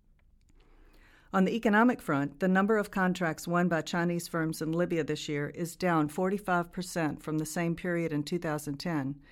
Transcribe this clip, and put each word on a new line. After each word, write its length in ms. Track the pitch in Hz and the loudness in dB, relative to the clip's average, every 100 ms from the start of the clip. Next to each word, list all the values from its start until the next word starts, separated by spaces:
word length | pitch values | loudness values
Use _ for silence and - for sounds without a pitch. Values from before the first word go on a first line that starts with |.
| _ _ _ _ _ - _ - - - - - - | _ _ _ _ _ -20 _ -20 -20 -20 -20 -20 -2
On 140 | 190 | 2
the 100 | 185 | 2
economic 460 | 226 226 208 247 247 | 2 4 6 6 4
front, 400 | - 139 143 - | 0 0 0 0
the 80 | 185 | 2
number 300 | 190 202 220 | 4 4 2
of 120 | 202 | 0
contracts 560 | 196 185 180 170 156 170 | 0 0 2 -2 -2 -2
won 220 | 175 180 | 2 2
by 140 | 165 | 0
Chinese 440 | 156 175 175 170 - | -2 -2 0 -2 -4
firms 360 | 165 160 - | -2 -2 -2
in 100 | 160 | -2
Libya 320 | 165 175 170 | 0 0 0
this 240 | 143 151 - | -2 -4 -4
year 220 | 143 147 | -4 -4
is 220 | - 170 - | -6 -8 -2
down 320 | 180 165 147 | 2 2 2
forty-five 640 | 190 185 202 190 175 170 | 0 -2 -2 0 0 -2
percent 500 | - 180 175 156 - | -6 -6 -2 -2 -4
from 140 | - 156 | -4 -2
the 80 | |
same 300 | 151 180 170 | -2 -2 -2
period 400 | 165 180 170 165 | -2 -2 -2 0
in 80 | 147 | -2
two 160 | 147 175 | -2 -4
thousand 400 | 165 151 151 143 | -2 -4 -4 -6
ten, 360 | 180 156 135 143 - | -2 -2 -2 -6 -12